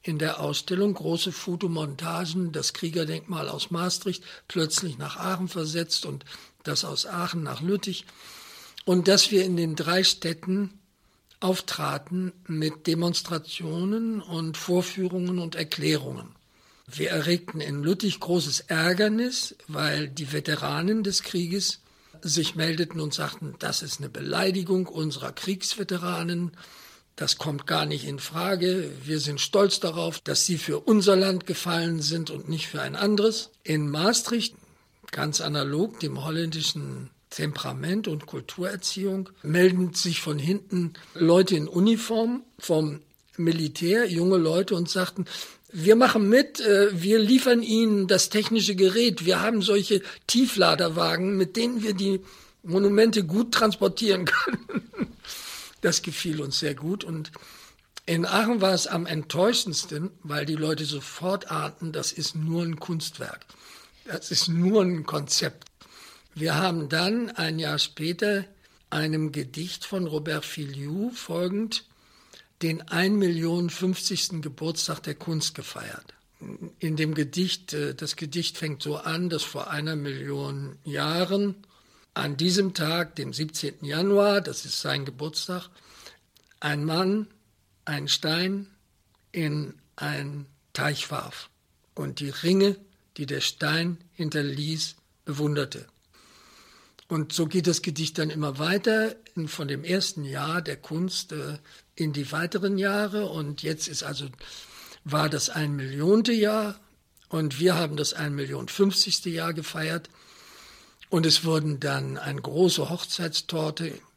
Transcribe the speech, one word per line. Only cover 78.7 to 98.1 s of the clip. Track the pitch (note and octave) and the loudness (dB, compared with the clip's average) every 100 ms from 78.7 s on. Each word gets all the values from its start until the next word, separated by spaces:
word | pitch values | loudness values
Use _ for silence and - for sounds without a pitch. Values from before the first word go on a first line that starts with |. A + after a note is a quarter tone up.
| C#3 | -6
so | D3 D3 | -6 -6
an, | - D#3+ F3+ | -4 -2 -2
dass | D#3 | -2
vor | - C#3+ - | -4 -8 -6
einer | D3+ D3+ D#3 | -4 -2 -4
Million | C#3+ C3+ C#3 C#3 C#3 C#3 C#3 - | -4 -6 -6 -6 -4 -6 -10 -10
Jahren | D#3 C#3+ D3 E3+ F3+ G3 G3+ F#3+ - _ _ _ _ | -6 -2 0 0 2 2 0 -4 -16 _ _ _ _
an | - C#3+ C#3 | -4 -4 0
diesem | F3 F#3 F#3+ | 2 4 2
Tag, | F3+ D#3 E3+ E3+ | 0 0 0 -2
dem | - C3+ | -6 -8
siebzehnten | B2 D#3 - C#3+ - C#3+ | -4 -6 -4 -6 -6 -6
Januar, | D3+ G3 G3+ G3+ G3+ | 0 4 6 6 4
das | D#3+ - | 0 -8
ist | - - | -6 -4
sein | D3 C#3 | -2 -2
Geburtstag, | C#3 C3 D3+ - - F3+ - - - - - - _ _ _ _ | -4 -8 -6 -6 -6 -8 -10 -20 -20 -20 -20 -20 _ _ _ _
ein | D3 D3 | -4 -2
Mann | D3+ D#3+ F#3+ G#3 G#3+ _ _ _ _ _ | 0 2 2 0 -4 _ _ _ _ _
einen | - C#3+ C#3+ | -8 -6 -2
Stein | - D#3 E3 F#3 G3 G3 _ _ _ _ _ _ | 0 0 0 0 -2 -6 _ _ _ _ _ _
in | F3 D#3 D3+ C#3 - _ - | -4 -2 -2 -6 -12 _ -8
einen | D3 C#3+ C#3+ C#3+ C#3 _ _ | -6 -4 -6 -10 -12 _ _
Teich | - C#3+ C#3+ - | -2 -2 -2 -4
warf | C#3+ - - - _ _ _ _ | -6 -8 -14 -18 _ _ _ _
und | - C#3+ B2+ | -8 -8 -6
die | C#3+ | -8
Ringe, | C3+ E3 F#3+ G3 G3 - _ _ - | -2 2 4 4 2 -12 _ _ -10
die | C#3 | -6
der | C#3 | -2
Stein | - - D3+ D#3 E3+ E3+ - | -4 -2 -2 0 0 -4 -12
hinterließ, | - D#3 D3+ C#3+ C#3 D3 D#3+ - - _ _ | -6 -4 -2 -2 -4 -4 -4 -6 -8 _ _
bewunderte. | - C#3+ D3+ D3 C3+ - - _ _ _ _ - - - - - _ - _ | -8 -2 0 0 -2 -8 -16 _ _ _ _ -20 -20 -20 -20 -20 _ -20 _
Und | D#3+ D3+ | -4 -2
so | - D#3 | -2 0
geht | F#3 F3 | 2 2
das | E3 | 0
Gedicht | - D3 D#3 | -2 -4 -4